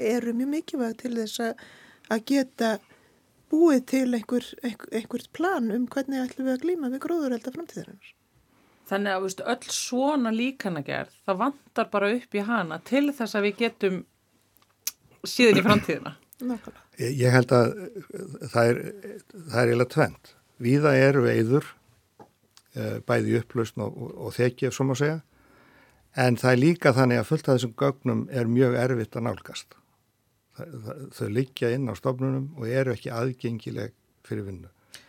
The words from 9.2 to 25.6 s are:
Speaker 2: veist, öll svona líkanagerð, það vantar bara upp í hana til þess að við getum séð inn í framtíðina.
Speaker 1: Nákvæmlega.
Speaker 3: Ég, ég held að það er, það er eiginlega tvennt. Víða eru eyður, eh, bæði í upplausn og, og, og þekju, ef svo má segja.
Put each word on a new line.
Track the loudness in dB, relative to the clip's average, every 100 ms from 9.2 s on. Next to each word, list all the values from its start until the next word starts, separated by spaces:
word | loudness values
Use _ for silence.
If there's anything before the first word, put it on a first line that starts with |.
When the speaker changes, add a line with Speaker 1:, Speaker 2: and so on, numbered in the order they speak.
Speaker 2:
veist, | -4 -6
öll | -4 -6 -4
svona | -8 -4 -2 0 0 0
líkanagerð, | 0 -2 -4 -6 -6 -4 -6 -6 _
það | -4 -2
vantar | -2 -4 _ -4 -2
bara | 0 0
upp | 0 -2 -4
í |
hana | -2 -2 -2 -8
til | -2 0 0
þess | -2 -4
að | 0 -2
við | 0
getum | -4 0 -2 -2 -6 _ _ _ _ _ _ _ -12 -12 _ _
séð | -8 4 6
inn | 6
í |
framtíðina. | 6 4 4 -4 -6 -14 _
Speaker 1:
Nákvæmlega. | -10 -8 -8 -10 -20 _
Speaker 3:
Ég, | -8 -6
ég | 2 6
held | 6 6
að | 6 4 0 -10 -14 -14 -12 -12 -12
það | -4 2 2
er, | 2 -4 -12 -14 -16 -18
það | -20 -6 0
er | 2
eiginlega | 2 0
tvennt. | 2 0 -2 -20 _ _ _
Víða | 2 4 6
eru | 6 6 6 4
eyður, | 4 4 2 0 -10 _ _ _ _ -20 _ _ _ _
eh, | -8 -6 -6
bæði | -2 0 2
í | 0
upplausn | 0 -4 -4 -4
og, | -8 -8
og, | -14 -10
og | -10 0
þekju, | 0 0 -4
ef | 0
svo | -2
má |
segja. | 0 0 -2 -8 _ _ _